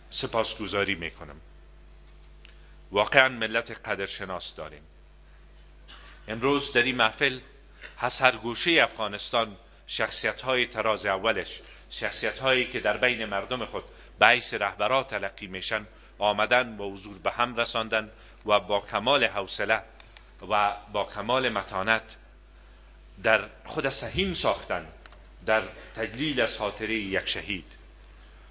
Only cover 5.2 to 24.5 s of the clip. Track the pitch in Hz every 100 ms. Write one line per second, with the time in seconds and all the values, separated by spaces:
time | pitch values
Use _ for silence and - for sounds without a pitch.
5.2 | - - - - - - - - - -
6.2 | - 110 131 143 143 123 123 123 110 -
7.2 | 143 127 - - - - - - 123 -
8.2 | 131 113 110 113 175 165 117 - 107 101
9.2 | - 123 113 101 - - - - 110 -
10.2 | 113 107 127 127 117 110 110 104 101 95
11.2 | 104 98 85 - - - - - 107 -
12.2 | 113 - 135 127 120 123 104 107 123 120
13.2 | 110 101 98 127 107 101 - - - -
14.2 | 107 123 - 113 101 95 104 131 127 107
15.2 | 95 - 101 92 87 110 104 - - -
16.2 | 104 101 107 123 123 107 101 98 104 98
17.2 | 90 92 120 117 117 120 110 110 107 -
18.2 | - - 104 104 92 101 - 110 110 143
19.2 | 113 101 95 - 104 110 - - - -
20.2 | - - 95 104 104 101 - 104 95 107
21.2 | 104 127 127 107 92 98 95 113 - -
22.2 | - - - - - - - - - -
23.2 | 113 110 104 - - 160 139 - - 117
24.2 | 190 170 123